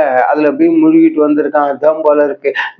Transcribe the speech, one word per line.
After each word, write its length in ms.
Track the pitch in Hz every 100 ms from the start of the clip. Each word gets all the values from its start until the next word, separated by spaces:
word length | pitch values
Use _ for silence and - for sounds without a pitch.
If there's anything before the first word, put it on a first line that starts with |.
| 147 127
அதுல 260 | 120 151 151
போய் 180 | 143 170
முழுகிட்டு 460 | 160 156 160 160 156
வந்திருக்கான், 520 | 147 147 147 147 147
அதான் 320 | 135 151 160
போல 220 | 151 147 147
இருக்கு. 260 | 139 139 - -